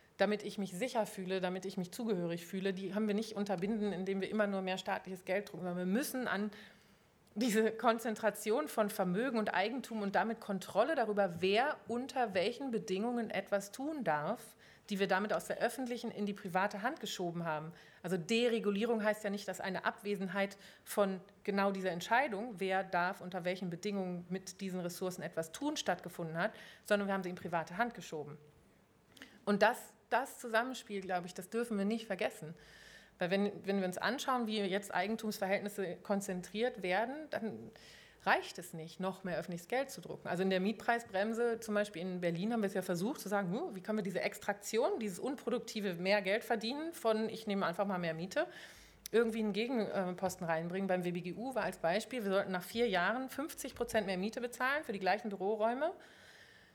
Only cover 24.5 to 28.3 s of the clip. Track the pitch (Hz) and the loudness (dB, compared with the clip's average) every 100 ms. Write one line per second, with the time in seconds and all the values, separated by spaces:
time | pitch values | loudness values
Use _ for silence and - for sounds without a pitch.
24.5 | - 190 185 175 175 185 180 160 - 165 | -8 -6 -4 -4 -4 -4 -4 -6 -4 -6
25.5 | - 285 302 - 175 175 - 165 165 190 | -4 -2 0 0 -2 -4 -8 -4 0 -2
26.5 | - - - - 208 202 196 180 180 175 | -2 -14 -18 0 2 2 0 -2 -6 -2
27.5 | 170 156 175 240 233 - 156 143 | -2 -2 -2 -2 -2 -8 -8 -8